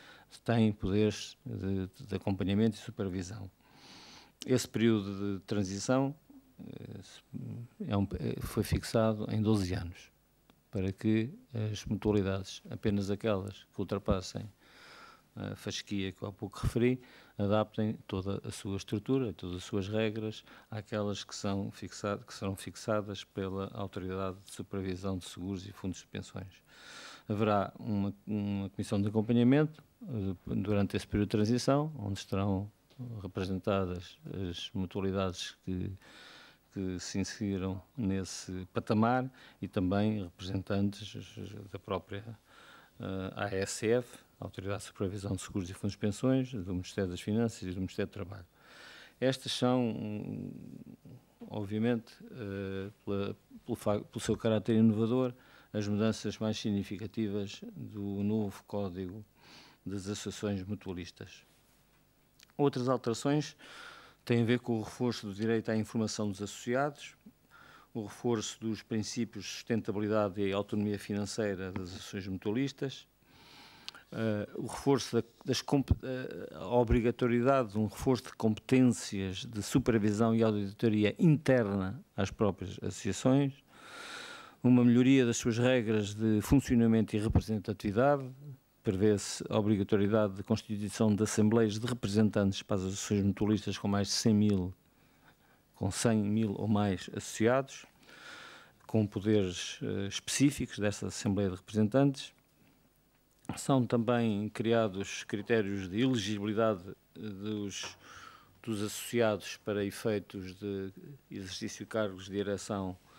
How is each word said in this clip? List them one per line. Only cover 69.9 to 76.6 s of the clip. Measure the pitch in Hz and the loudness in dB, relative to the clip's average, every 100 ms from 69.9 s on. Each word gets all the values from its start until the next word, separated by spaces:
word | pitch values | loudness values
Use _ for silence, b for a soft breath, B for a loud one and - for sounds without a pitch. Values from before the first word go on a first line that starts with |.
| 101 104 110 104 98 | -4 0 2 2 0
e | 98 | 0
autonomia | 98 101 104 104 101 | 0 -2 -2 -2 -2
financeira | - 104 101 - 104 92 95 | -4 -4 -4 -2 -2 -2 -6
das | 95 90 | -6 -8
associações | 90 - 101 98 | -10 -10 -8 -6
mutualistas, | 95 107 117 139 - 135 - - _ B B B B B B B B B | -6 -2 -2 -2 -4 -8 -8 -18 _ B B B B B B B B B
eh, | 110 113 104 - | -4 -2 -2 -4
o | - 120 | -8 -8
reforço | - 139 131 - 117 | -2 2 2 4 0
da, | - - | -2 -6
das | - 123 | -4 -4
compe-, | - 143 - - | 2 2 2 0
eh, | 131 127 - 87 - | -2 -8 -8 -10 -12
a | - | -10